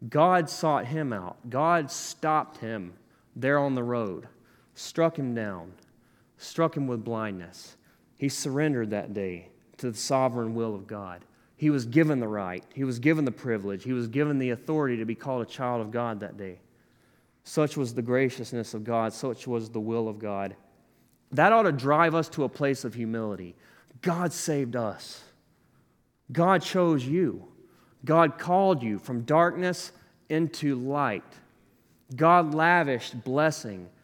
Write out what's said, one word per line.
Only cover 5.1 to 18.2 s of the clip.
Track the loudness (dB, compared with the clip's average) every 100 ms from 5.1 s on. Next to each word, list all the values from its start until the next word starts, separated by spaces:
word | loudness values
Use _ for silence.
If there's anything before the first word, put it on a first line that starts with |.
| 2
him | -4
down, | -2 -4 -8 -12 -20 -20 _ _ _ _ _
struck | -10 0 0 0
him | -2
with | -4
blindness. | -4 -4 -4 -8 -12 -18 -20 -20 _ _ _ _
He | -4
surrendered | -2 -2 0 2 0 -2
that | -4 -4
day | -6 -6 -6 -14 _ _ -8
to | -8
the | -6
sovereign | 0 2 2 0 -4
will | -2 -4
of | -6 -10
God. | -12 -12 -14 -18 _ _ _
He | 2
was | 2
given | 2 4 4 2
the | -2
right. | -4 -4 -8 -10
He | -6
was | -4 2
given | 2 4
the | 0
privilege. | -2 -4 -2 -2 -6
He | -4
was | -4 -2
given | 0 0 0
the | 0
authority | -2 -2 0 0 -2
to |
be | -4
called | -6 -6 -6
a | -6
child | -6 -4 -2
of | -4
God | -4 -4 -6
that | -10 -12
day. | -14 -14 _ _ _ _ _ _ _ _
Such | -4 0 0 0
was | -4
the | -4
graciousness | 0 2